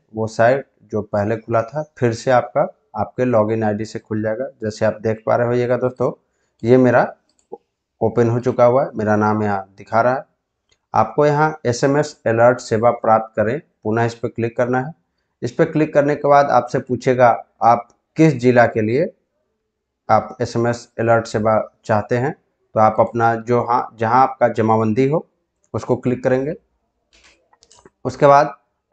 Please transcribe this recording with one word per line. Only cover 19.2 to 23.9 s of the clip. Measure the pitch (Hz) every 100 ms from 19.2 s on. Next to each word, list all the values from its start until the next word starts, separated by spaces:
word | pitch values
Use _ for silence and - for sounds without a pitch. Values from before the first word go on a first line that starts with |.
| _ _ _ _ _ _ _ _ -
आप | 110 104 -
एसएमएस | 117 120 117 120 - -
अलर्ट | 113 117 110
सेवा | 113 107 107 - _ -
चाहते | 107 101 120
हैं, | 131 - _ _ _ -
तो |
आप | 110 107
अपना | 113 117 117 113
जो, | 110 120
हाँ, | 113 120 -